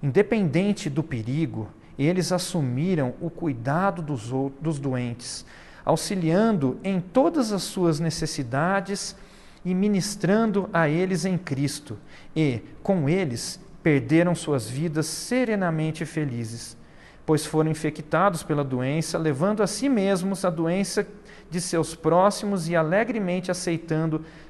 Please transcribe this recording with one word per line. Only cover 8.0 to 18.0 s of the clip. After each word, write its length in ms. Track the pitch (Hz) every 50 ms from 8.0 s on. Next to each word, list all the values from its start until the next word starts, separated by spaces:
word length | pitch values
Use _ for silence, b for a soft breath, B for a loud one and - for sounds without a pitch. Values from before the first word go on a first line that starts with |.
| 165 165 147 - - 147 - - 139 117 120 135 151 175 196 196 190 185 202 196 - - - B B B B B B B B B B
e 100 | 180 185
ministrando 960 | 180 196 208 208 196 165 - - - - 175 196 214 226 226 196 202 185 - -
a 160 | 165 165 151
eles 360 | 151 165 185 190 190 175 151
em 120 | 190 185
Cristo, 640 | 165 - - 143 127 139 139 - - - - 110 - B B B B B B B
e, 260 | 156 156 147 123 110 - B B B -
com 240 | - 196 185 151 135
eles, 520 | 160 190 190 151 120 113 - - - - - - - - -
perderam 500 | 170 151 139 123 117 151 165 170 175 175
suas 380 | - - - 147 135 113 107
vidas 360 | 120 135 156 175 147 151 151
serenamente 1000 | - - - - - - 254 254 226 220 202 190 175 160 156 156 156 156 - 165
felizes, 720 | 139 - - 151 143 120 120 117 110 117 117 - - - B B B B B B B B B B
pois 180 | - 156 151 156
foram 240 | - - 156 156 156
infectados 760 | 156 156 - 156 147 -